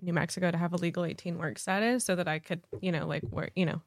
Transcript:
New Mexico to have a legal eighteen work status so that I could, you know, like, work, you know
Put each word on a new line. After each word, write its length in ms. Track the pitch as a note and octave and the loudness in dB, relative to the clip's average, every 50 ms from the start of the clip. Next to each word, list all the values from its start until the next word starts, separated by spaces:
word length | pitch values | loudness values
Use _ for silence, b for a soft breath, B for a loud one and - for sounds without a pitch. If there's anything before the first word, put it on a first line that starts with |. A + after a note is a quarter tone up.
New 120 | F3+ F3 | -2 2
Mexico 380 | E3 D#3 - D#3+ - F3+ F#3 E3+ | 2 2 2 2 0 2 2 2
to 80 | E3+ E3+ | 2 2
have 140 | F3 E3+ | 2 2
a 40 | F3+ | 2
legal 280 | F3 E3+ E3+ E3 F3 F3 | 2 0 0 0 0 -2
eighteen 340 | E3 - - - F3+ E3+ E3 | -2 -2 -4 -4 -6 -4 -2
work 200 | - - - - | -2 -4 -4 -4
status 460 | - F#3+ F#3+ G3+ A3 A#3+ B3+ B3 - | -2 0 0 2 4 2 2 2 2
so 120 | - F#3 | 0 0
that 100 | F3 E3 | 0 2
I 120 | D3+ D#3 D#3+ | 0 0 -2
could, 240 | - - E3 E3+ - - - - | -2 -4 -6 -6 -6 -10 -8 -4
you 100 | F#3+ F#3 | -2 0
know, 160 | E3 D3+ D#3+ | 0 0 0
like, 240 | D#3+ - D#3 - - | -2 -2 -2 -4 -4
work, 220 | - - D#2+ - - | -4 -4 -4 -2 0
you 120 | F#3 F3 | 0 0
know 160 | D#3+ - D#3+ - | 2 0 -2 -6